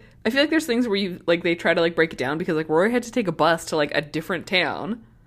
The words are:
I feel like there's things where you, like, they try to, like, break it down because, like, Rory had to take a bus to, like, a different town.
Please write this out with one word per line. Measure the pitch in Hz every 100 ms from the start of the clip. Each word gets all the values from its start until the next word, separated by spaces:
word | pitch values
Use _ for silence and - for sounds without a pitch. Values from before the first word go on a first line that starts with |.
| - - 220
I |
feel | 269
like | 294
there's | 311 311
things | 233 247
where | 196
you, | 196 180 -
like, | 170
they | 175 170
try | 175
to, | 170
like, | 170 170
break | 165
it | -
down | 127 156
because, | 175 156
like, | 156
Rory | 160 208
had | 247
to | 240
take | 254 185
a |
bus | 160 156 165 -
to, | 160
like, | 151
a | 147
different | 151 151 - 175 -
town. | 185 147 85 151 233 - _